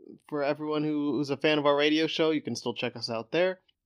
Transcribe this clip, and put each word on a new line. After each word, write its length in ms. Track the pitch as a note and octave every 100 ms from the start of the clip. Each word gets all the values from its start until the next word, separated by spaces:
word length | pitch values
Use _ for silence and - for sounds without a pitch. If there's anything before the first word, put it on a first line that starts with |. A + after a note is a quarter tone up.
| - - -
for 140 | D3
everyone 400 | C#3+ D3 D3+ D3+
who, 280 | D3+ D3+ D3 B2+
who's 140 | C#3+
a 60 | C#3
fan 220 | D#3 D3+
of 80 | D3
our 80 | C#3+
radio 300 | D3+ D#3 D#3+
show, 240 | - D#3+
you 100 | D#3
can 140 | B2
still 200 | A#2 -
check 200 | A#2 B2 A#2
us 140 | A2+
out 220 | A2+ A2+
there. 280 | D#3+ F#3 F#3 _ _